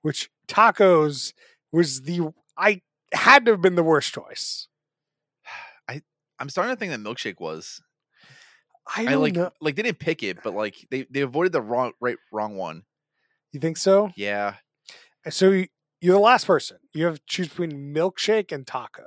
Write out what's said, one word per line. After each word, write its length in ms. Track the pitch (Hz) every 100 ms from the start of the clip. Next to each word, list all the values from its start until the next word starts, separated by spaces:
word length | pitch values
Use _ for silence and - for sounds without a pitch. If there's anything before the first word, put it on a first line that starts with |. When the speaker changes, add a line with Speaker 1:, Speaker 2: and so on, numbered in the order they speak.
Speaker 1:
which 280 | 151 - - _ -
tacos 840 | - 220 - 196 170 151 135 - _ _ _ _
was 300 | 160 160 135
the, 260 | 131 175 156 _ _ -
I 240 | 202 196 _ _ _
had 320 | - - 277 240
to 60 |
have 100 | 208
been 120 | 180
the 80 | 175
worst 300 | 160 151 -
choice. 540 | - - - - - - _ _ _ _ _ _ _
Speaker 2:
<sighs> 440 | - - - _ -
I, 140 | 135 _ _ _ _
I'm 120 | 139
starting 240 | 185 220
to 40 | 247
think 140 | 196
that 80 | 123
milkshake 400 | 104 123 110 87
was. 400 | 80 80 - - _ _ _ _ _ - _ _ _ _ -
Speaker 1:
I 80 | -
Speaker 2:
I, 20 | 233
Speaker 1:
don't 100 | 269
Speaker 2:
like, 120 | 262
Speaker 1:
know. 160 | 170 180 _
Speaker 2:
like, 140 | 156 143
they 60 |
didn't 160 | 226 175
pick 240 | 160 160
it, 200 | 104 85
but, 120 | 110
like, 320 | 95 107 - _
they, 160 | 131 -
they 100 | 135
avoided 320 | 139 139 185
the 80 | 160
wrong, 300 | 107 120 123 -
right, 160 | 123 113 _
wrong 220 | 107 107 98
one. 260 | 87 80 _ _ _ _ _ _ _
Speaker 1:
You 80 | 143
think 160 | 160 160
so? 320 | 190 196 208 180
Speaker 2:
Yeah. 380 | 101 101 101 98 _ _ - - _ _ 165
Speaker 1:
So 200 | - 190
y-, 180 | 190 185 _ _ _
you're 120 | 175
the 60 | 190
last 260 | 214 247 -
person. 320 | 160 - - _
You 120 | 151 170
have 100 | 151
to 60 | -
choose 220 | - 165
between 460 | - 170 143 143
milkshake 560 | 147 185 - - 220 196
and 140 | 147 131
taco. 380 | 127 117 -